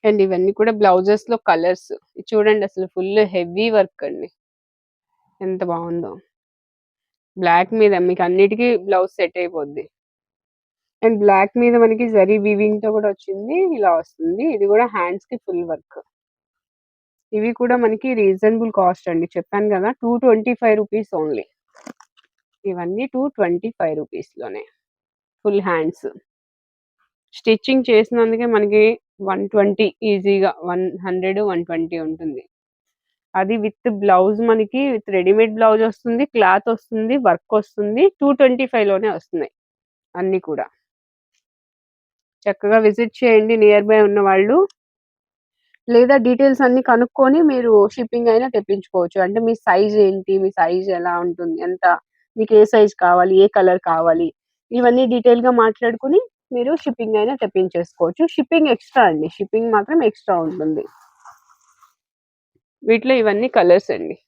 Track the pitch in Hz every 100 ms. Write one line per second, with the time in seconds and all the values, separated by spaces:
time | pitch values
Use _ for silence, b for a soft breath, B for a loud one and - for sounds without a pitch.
0 | 220 208 196 185 190 202 214 214 202 185
1 | 190 214 - 226 - 165 170 185 - -
2 | _ - - 220 214 214 196 - 185 -
3 | 185 208 208 185 175 180 226 214 185 -
4 | 143 143 - _ _ _ _ _ _ _
5 | _ _ _ _ 190 185 185 170 170 170
6 | 127 190 _ _ _ _ _ _ _ _
7 | _ _ _ - 190 175 196 220 208 190
8 | 180 180 175 185 196 214 240 226 190 196
9 | 185 - 175 180 175 165 143 147 151 _
10 | _ _ _ _ _ _ _ _ _ _
11 | 226 220 202 190 202 240 240 240 226 220
12 | 240 214 190 214 202 202 214 214 214 214
13 | 208 196 - 196 220 330 381 277 359 240
14 | - _ 165 190 311 226 202 208 240 208
15 | 175 185 _ 247 - 180 170 156 _ -
16 | - _ _ _ _ _ _ _ _ _
17 | _ _ _ 208 220 226 247 247 233 220
18 | 262 240 196 190 214 226 226 202 180 185
19 | - 165 175 180 - 202 208 196 202 254
20 | 233 240 254 220 214 240 233 214 208 214
21 | 208 175 156 117 - _ _ _ - -
22 | _ _ _ _ _ _ 196 175 175 202
23 | 262 254 277 - 185 175 226 - 165 151
24 | - - - - 117 95 - _ _ _
25 | _ _ _ _ 214 202 190 165 160 -
26 | - - _ _ _ _ _ _ _ _
27 | _ _ _ - - 220 - 262 247 220
28 | 220 240 226 226 240 220 208 214 220 233
29 | _ _ 196 190 196 214 202 196 208 -
30 | 220 202 196 196 190 - 175 180 185 190
31 | 185 185 190 190 208 175 170 165 165 170
32 | 160 160 165 131 - _ _ _ _ _
33 | _ _ _ 190 190 226 208 - 247 208
34 | 202 185 190 214 233 226 208 254 277 233
35 | - 190 185 208 226 214 226 220 220 208
36 | 240 233 285 240 190 190 233 220 _ 226
37 | 220 277 220 170 _ 214 214 - 208 226
38 | 381 _ 285 269 262 254 254 240 208 196
39 | 214 156 _ 170 143 _ _ _ _ _
40 | _ 180 190 190 170 147 - _ _ _
41 | _ _ _ _ _ _ _ _ _ _
42 | _ _ _ _ 202 196 202 220 214 208
43 | 233 - 247 220 220 226 208 208 208 214
44 | 208 202 196 190 208 294 392 _ _ _
45 | _ _ _ _ _ _ _ _ - 233
46 | 247 277 233 247 269 262 254 247 254 233
47 | 240 - 269 302 320 254 233 214 202 -
48 | 233 240 233 220 254 220 202 196 - 190
49 | 170 196 185 214 226 226 - 185 208 214
50 | 196 190 190 190 190 196 165 180 196 185
51 | 175 175 175 339 339 330 349 370 - 175
52 | _ _ _ - 220 220 214 233 208 -
53 | 180 180 185 190 202 208 185 180 - 165
54 | 165 165 165 _ _ _ _ 240 247 247
55 | 262 240 247 240 247 240 220 214 233 233
56 | 269 359 494 _ _ 247 247 320 - 240
57 | 220 214 220 269 208 190 185 170 170 _
58 | 170 - 320 - 277 330 302 233 _ 269
59 | 208 156 156 - 202 220 233 214 208 320
60 | 240 214 - 180 160 185 156 156 - _
61 | _ _ - _ _ _ _ _ _ _
62 | _ _ _ _ _ _ _ _ 240 226
63 | 254 262 220 202 247 226 180 180 - 104
64 | 80 -